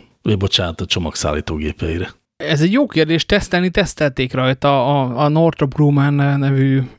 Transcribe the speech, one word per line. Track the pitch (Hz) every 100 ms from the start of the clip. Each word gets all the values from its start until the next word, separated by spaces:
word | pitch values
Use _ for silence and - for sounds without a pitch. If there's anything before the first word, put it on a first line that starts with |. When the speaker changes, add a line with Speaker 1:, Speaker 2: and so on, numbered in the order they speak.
| - _
Speaker 1:
Vagy | - 101
bocsánat, | 98 - 87 -
a | 90
csomagszállítógépeire. | - 80 - 78 76 - 78 76 - 82 85 90 - _ -
Speaker 2:
Ez | 151 147
egy | 170
jó | 240 269
kérdés, | 165 156 165 -
tesztelni | 202 - 175 185
tesztelték | 190 170 - 147 131 127
rajta | 127 127 131 143 139 123 143
a, | 127 120
a | 147
Northrop | 156 165 - 143
Grumman | 139 147 143 143
nevű | 143 143 139 139 135 135 135 127